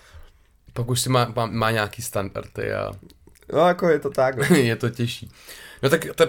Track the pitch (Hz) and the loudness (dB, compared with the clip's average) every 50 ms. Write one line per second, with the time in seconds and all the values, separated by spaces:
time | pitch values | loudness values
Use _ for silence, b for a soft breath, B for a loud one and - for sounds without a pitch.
0 | B B B B B B B B B B B _ _ - - 123 120 120 127 120 | B B B B B B B B B B B _ _ -12 -8 -6 -4 -2 -2 -2
1 | - 127 131 123 120 113 113 120 117 107 92 113 110 110 113 110 104 101 - - | 0 2 4 4 2 2 0 -4 -4 -2 -2 0 0 2 2 0 0 -2 -4 -10
2 | 107 - - 104 95 98 - 104 98 - - 107 107 - 52 50 50 50 - 98 | -10 -6 -4 -4 -4 -4 -8 -10 -10 -10 -8 -8 -6 -4 -4 -4 -4 -6 -8 -12
3 | - - - _ _ - - _ _ - - 139 165 180 175 180 190 170 156 147 | -18 -20 -20 _ _ -20 -20 _ _ -4 0 2 4 2 2 2 2 2 2 2
4 | 143 139 - - 131 131 127 131 139 131 180 147 123 117 113 113 - 120 120 - | 0 -2 0 0 0 0 0 0 2 4 4 4 4 2 0 0 -2 -4 -2 -2
5 | 120 117 - - - 92 B B B B B B B B B B - 139 160 165 | -4 -4 -4 -8 -14 -18 B B B B B B B B B B 2 2 2 2
6 | - - - - 165 | 0 -2 2 2 2